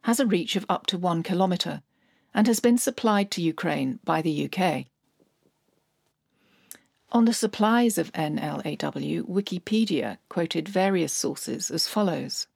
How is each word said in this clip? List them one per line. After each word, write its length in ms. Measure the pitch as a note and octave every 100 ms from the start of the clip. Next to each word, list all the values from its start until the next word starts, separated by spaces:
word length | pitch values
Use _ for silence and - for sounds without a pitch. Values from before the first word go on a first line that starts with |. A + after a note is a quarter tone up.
has 180 | - A#3
a 60 | B3
reach 300 | F3+ - F#3+
of 100 | -
up 200 | F3+ -
to 100 | F3+
one 240 | F3+ E3
kilometre 600 | E3 F3+ F#3+ F3+ E3 D3 _ _ _ _ _
and 140 | - A3
has 120 | A3
been 200 | A#3+ A#3+
supplied 520 | - B3+ A3+ G#3 G3+
to 100 | -
Ukraine 580 | E3 D#3+ F3 D3 C3 -
by 180 | - D#3+
the 100 | D#3+
U 180 | D3 C#3+
K." 380 | F#3 F#3 C#3 - _ _ _ _ _ _ _ _ _ _ _ _ _ _ _ _ _ _ - _ _ _
On 140 | A#3 A#3
the 80 |
supplies 640 | A3+ A3 - G#3+ A#3 A#3+ G3
of 140 | E3 -
N 240 | D#3 D3+
L 220 | D3+ D3 -
A 100 | -
W, 480 | D3 D3 C#3+ E3 -
Wikipedia 880 | F#3+ G3+ F3+ - G#3+ A3 D#3+ - - _
quoted 380 | F3+ E3 E3+ D#3+
various 460 | F#3 F#3+ F#3+ D#3
sources 560 | - - C#3+ - - -
as 180 | D#3 -
follows. 600 | G#3+ G3+ D3+ C3+ - -